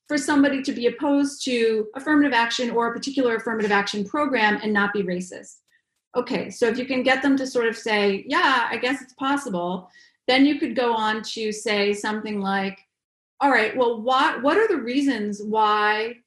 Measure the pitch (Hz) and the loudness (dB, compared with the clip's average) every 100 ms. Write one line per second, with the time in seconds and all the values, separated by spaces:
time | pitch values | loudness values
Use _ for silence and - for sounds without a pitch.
0 | _ 294 285 285 277 277 269 233 240 240 | _ -2 2 4 4 2 -4 -2 -2 0
1 | 294 285 277 - 277 240 226 220 214 269 | 0 2 0 -2 -2 2 2 2 -2 -6
2 | 294 302 285 240 233 - 240 226 233 233 | 2 4 4 2 0 -2 -2 0 0 -2
3 | 277 269 247 226 240 220 208 202 196 208 | -4 0 0 0 -2 -2 2 2 0 -4
4 | 196 302 294 247 214 202 220 208 202 208 | -4 -2 0 2 2 0 0 0 0 0
5 | 180 180 185 - - - _ _ _ _ | -2 -4 -6 -14 -18 -20 _ _ _ _
6 | _ 247 247 208 - - 233 240 254 254 | _ -6 -2 -4 -4 0 0 0 -2 0
7 | 254 262 277 269 262 247 226 220 233 208 | 2 2 2 2 0 0 0 -2 -2 2
8 | 202 196 - 311 320 262 226 233 247 269 | 2 0 -2 0 2 2 0 -2 -2 -4
9 | - - 269 277 247 180 175 185 - _ | -8 -6 -2 -2 -2 -4 -4 -6 -10 _
10 | _ _ - 254 285 285 294 233 240 226 | _ _ 0 4 4 4 -2 0 0 0
11 | 214 220 208 226 214 214 226 208 202 202 | 0 -4 -6 -6 -6 -4 -2 0 0 -2
12 | 214 214 214 208 196 196 196 190 _ _ | -4 -4 -4 -4 -2 -2 -2 -6 _ _
13 | _ _ _ _ 277 240 214 254 240 226 | _ _ _ _ 2 4 2 0 0 0
14 | 226 262 311 - 262 359 440 320 226 262 | 0 2 2 0 0 2 2 0 -2 0
15 | 277 226 208 202 214 220 214 214 208 214 | 0 0 -4 -6 -4 2 2 4 2 0
16 | 226 240 | -4 -8